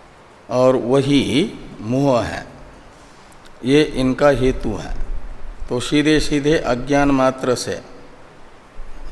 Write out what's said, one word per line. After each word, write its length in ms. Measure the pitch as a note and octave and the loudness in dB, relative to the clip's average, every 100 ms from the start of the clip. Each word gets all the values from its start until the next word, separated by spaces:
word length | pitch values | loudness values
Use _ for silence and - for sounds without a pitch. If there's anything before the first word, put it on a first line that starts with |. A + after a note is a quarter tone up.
| - - - - - | -20 -20 -20 -20 -4
और 280 | B2+ B2+ B2+ | 2 4 4
वही 760 | A2 C#3 C3 C#3+ F#2+ B2 A3 - - - | 2 2 4 2 2 0 0 -4 -16 -10
मोह 420 | A2 C3 C#3+ A#2+ | -4 0 2 2
है, 240 | F#2+ - - - - - - - - - - - - - | 0 -6 -12 -20 -20 -20 -20 -20 -20 -20 -20 -20 -20 -8
ये 180 | B2 D3 | 2 2
इनका 460 | D3+ B2+ C3 B2+ C#3+ B2 | 2 0 0 2 2 4
हेतु 380 | B2+ B2+ A#2+ | 2 0 -4
है। 200 | F2+ - - - - - - - - - | -6 -6 -4 -2 -4 -6 -10 -10 -8 -6
तो 120 | B2 | -4
सीधे 380 | - D3 D3 D3+ | 0 2 4 2
सीधे 360 | - D3 C#3+ D#3+ | 2 0 2 0
अज्ञान 520 | - B2 C3+ C#3+ C#3+ | 0 -2 0 2 4
मात्र 440 | C3+ C3 C3 B2+ | 4 2 0 -2
से 260 | A#2+ - - - - - - - - - - - - - - - | -2 -4 -8 -10 -20 -20 -20 -20 -20 -20 -20 -18 -14 -12 -10 -8